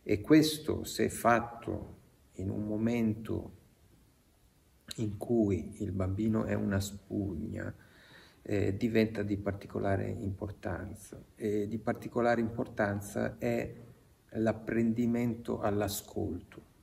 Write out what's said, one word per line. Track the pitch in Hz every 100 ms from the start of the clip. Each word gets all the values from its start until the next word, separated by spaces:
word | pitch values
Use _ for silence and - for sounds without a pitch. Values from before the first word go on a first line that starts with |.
E | - 104
questo, | - 156 156 - - 90
se | 90 - 110
fatto | - 117 120 - - - 87 80 - - _ -
in | - 95
un | 104
momento | 104 107 113 120 113 104 - 95 - - - _ _ - _ _ _ _ _ _ _ _ - -
in | 110 104
cui | - 117 104 92 - -
il | 101
bambino | 95 92 98 110 110
è | 104
una | 104 107 95
spugna, | 98 - - 101 95 85 - 95 95 - - - - - - -
eh, | - 104 101 101
diventa | 117 110 110 107
di | 101 101
particolare | 101 98 - 104 101 101 104
importanza. | 104 98 98 95 - 101 87 95 - - - -
E | - 107 104 104
di | 113
particolare | - 113 113 123 120 117
importanza | 113 113 - - 104 101 101 117 113 113
è | 120 120 113 - - - - _ _
l'apprendimento | 110 110 107 - 117 117 113 120 117 120 113 - 117
all'ascolto | 110 101 101 - - 101 - 90 - - - _